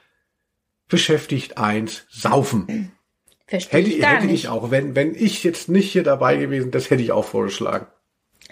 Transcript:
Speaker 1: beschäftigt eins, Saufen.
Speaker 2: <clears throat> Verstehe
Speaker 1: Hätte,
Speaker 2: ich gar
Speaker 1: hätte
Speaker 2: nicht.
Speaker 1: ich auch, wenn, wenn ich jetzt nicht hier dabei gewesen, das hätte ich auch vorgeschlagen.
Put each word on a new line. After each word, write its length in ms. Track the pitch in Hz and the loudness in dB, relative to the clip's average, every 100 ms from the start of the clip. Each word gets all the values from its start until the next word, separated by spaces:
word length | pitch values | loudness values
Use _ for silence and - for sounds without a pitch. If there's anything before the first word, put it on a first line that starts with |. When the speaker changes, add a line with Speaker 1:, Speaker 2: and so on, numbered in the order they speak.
| _ _ _ _ _ _ _ _ _ | _ _ _ _ _ _ _ _ _
Speaker 1:
beschäftigt 680 | 175 - 156 - 139 - - | 0 2 0 0 -4 -4 -4
eins, 480 | 107 107 110 - - | -2 -2 -4 -10 -18
Saufen. 840 | - 110 127 - 113 85 - 190 _ _ _ | -4 2 2 2 -2 -2 -6 -8 _ _ _
Speaker 2:
<clears throat> 280 | _ _ _ | _ _ _
Verstehe 320 | 190 - 147 | -6 0 2
Speaker 1:
Hätte, 80 | 196 | 2
Speaker 2:
ich 100 | - | 2
gar 140 | 294 262 | 2 4
Speaker 1:
hätte 100 | 208 | 2
Speaker 2:
nicht. 160 | 165 | 0
Speaker 1:
ich 60 | 123 | -2
auch, 220 | 113 117 | -6 0
wenn, 240 | 135 143 131 | 0 0 0
wenn 200 | 147 160 | -2 0
ich 280 | 220 - | 0 0
jetzt 260 | 175 165 - | -2 -2 0
nicht 220 | 180 196 | 2 2
hier 120 | 185 | 0
dabei 340 | 147 131 127 143 | 2 2 2 2
gewesen, 340 | 139 139 127 | 0 -2 -2
das 180 | 123 127 | -2 0
hätte 120 | 135 | 0
ich 80 | 113 | 2
auch 140 | 107 107 | 0 0
vorgeschlagen. 600 | 107 101 - 110 - - _ _ _ _ _ - | -2 -4 -4 -4 -4 -8 _ _ _ _ _ -20